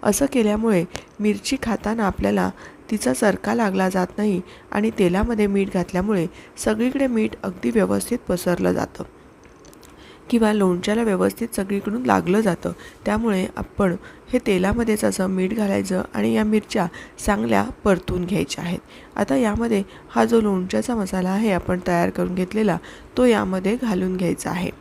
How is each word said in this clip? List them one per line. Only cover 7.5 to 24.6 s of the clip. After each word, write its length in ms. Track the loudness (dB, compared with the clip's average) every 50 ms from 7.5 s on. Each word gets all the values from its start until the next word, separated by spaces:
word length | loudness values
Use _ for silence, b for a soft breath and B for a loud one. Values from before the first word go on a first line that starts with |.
| -8 -4 -4 0
व्यवस्थित 480 | 2 2 2 2 2 -2 0 -2 -6 -6 -2 -2
पसरलं 420 | -2 -2 0 -2 0 2 2 0
जातं 320 | 0 0 -2 -4 -6 -14 -14 -14 -14 -20 -20 -20 -20 -20 -20 -20 -20 -20 -20 -20 -20 -20 -20 B B B B B B B B 0
किंवा 240 | 2 4 4 4 4
लोणच्याला 500 | 4 4 4 2 2 0 0 0 0 2
व्यवस्थित 520 | 0 2 2 2 0 0 -2 -8 -6 -4
सगळीकडून 500 | -6 -4 -2 -4 -4 -2 -4 -4 -2 2
लागलं 360 | 2 2 2 4 2 2 2
जातं. 300 | 2 2 0 -2 -4 -8 -8 B B B B B -4
त्यामुळे 400 | -2 -2 0 0 0 0 0 -2 -4 -6
आपण 380 | -10 -10 -10 -2 0 0 0 0 -2 B B B B B -2 -2
हे 60 | -2 0
तेलामध्येच 560 | 2 2 2 2 2 0 0 0 0 0 2 0
असं 240 | 0 0 0 -2
मीठ 260 | -2 0 0 -2 -2 -2
घालायचं 480 | -2 -2 0 0 -2 -2 -2 -2 -2 -4 -4 -4
आणि 200 | -2 0 2 2
या 100 | 2 2
मिरच्या 440 | 2 2 0 0 0 -2 -2 -2 -2 B B B B B B -2
चांगल्या 380 | -2 0 0 0 2 2 2 0 0 -6 -2 2
परतून 420 | 2 2 2 0 -4 -4 -4 -2
घ्यायच्या 380 | -2 -2 -2 -2 -4 -6 -8 -6
आहेत. 160 | -6 -6 -6 -8 B B B B B B
आता 200 | -4 0 0 2
यामध्ये 480 | 2 2 2 0 0 0 0 0 0 -2 B B B B B
हा 160 | 0 0 2
जो 160 | 4 4 2
लोणच्याचा 540 | 4 2 0 0 -2 -2 -2 -2 -2 -2 -2
मसाला 340 | -2 -2 -2 -2 -2 -2 0
आहे 220 | 0 0 2 2
आपण 280 | 0 0 0 -2 -4 -2 0
तयार 220 | 0 0 2 0 0
करून 260 | 0 -2 -4 -2 -2
घेतलेला, 420 | -2 -4 -2 0 0 2 2 0 -2 B B B B B B 0
तो 80 | 2 4
यामध्ये 520 | 4 4 4 2 0 -2 -2 0 0 -2 0
घालून 360 | 0 -2 0 0 0 -2 -2
घ्यायचा 320 | -2 0 -2 -2 -2 -4 -6
आहे 220 | -4 -4